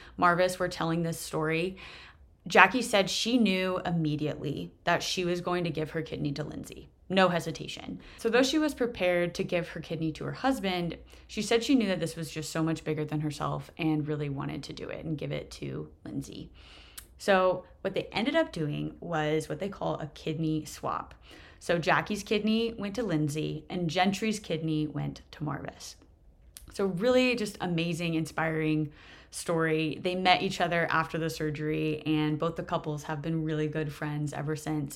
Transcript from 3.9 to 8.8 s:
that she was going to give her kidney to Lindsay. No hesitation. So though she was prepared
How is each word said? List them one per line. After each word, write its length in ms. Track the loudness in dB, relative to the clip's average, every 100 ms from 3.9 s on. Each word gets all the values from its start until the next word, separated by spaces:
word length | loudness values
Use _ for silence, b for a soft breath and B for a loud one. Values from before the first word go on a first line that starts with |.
| 0 2 0 -2 -4 -6 -6 -8 -4
that 180 | 0 0
she 220 | 0 -2
was 160 | 0 -2
going 240 | 0 0
to 60 | 0
give 220 | -2 -4
her 100 | -4
kidney 320 | -6 -4 -2
to 100 | -2
Lindsay. 460 | -6 -8 -12 -14 -18 -20 0
No 200 | 4 6
hesitation. 720 | 4 -2 -6 -10 -10 -10 -12 B B
So 120 | 2
though 140 | 4
she 160 | 4 4
was 140 | 0
prepared 600 | 0